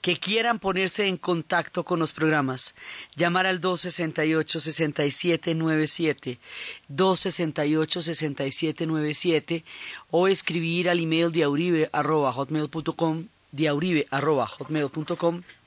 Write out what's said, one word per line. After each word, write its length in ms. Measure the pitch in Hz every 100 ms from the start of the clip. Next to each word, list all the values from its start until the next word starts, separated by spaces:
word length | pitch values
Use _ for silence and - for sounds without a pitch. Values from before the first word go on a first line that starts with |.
que 160 | - 175
quieran 400 | - 220 233 226
ponerse 500 | 190 185 190 - 202
en 100 | 180
contacto 680 | - 170 151 175 160 -
con 160 | 165 175
los 120 | 156
programas, 640 | - 156 156 135 131 - - - - - -
llamar 300 | 175 175 190
al 160 | 185
dos 200 | 180 175
sesenta 440 | 180 - 165 156 156
y 80 |
ocho, 260 | 160 156 165
sesenta 460 | 156 156 156 - 147
y 60 |
siete 420 | - 175 165 -
nueve 320 | 165 160 156 151
siete, 540 | - 160 143 - 120 - - - - _
dos 320 | 143 190 180
sesenta 480 | 196 160 165 147 147
y 80 | 156
ocho, 260 | 156 180
sesenta 460 | 160 160 151 135 135
y 40 |
siete 360 | - 160 151 160
nueve 260 | 156 151
siete, 500 | 151 180 160 - 165 - - - - -
o 180 | 170 190
escribir 640 | 196 - 165 165 170 180
al 100 | 175
email 320 | 160 160 170
diauribe 560 | 165 147 143 175 165 151
arroba 400 | 147 147 156 135
hotmail 340 | 120 135 156 151
punto 260 | 160 156
com, 340 | - 165 160 175 _ _
diauribe 560 | 143 156 147 180 160 -
arroba 380 | 135 143 147 110
hotmail 420 | - 139 156 139
punto 260 | 160 151 170
com, 280 | 170 175 - -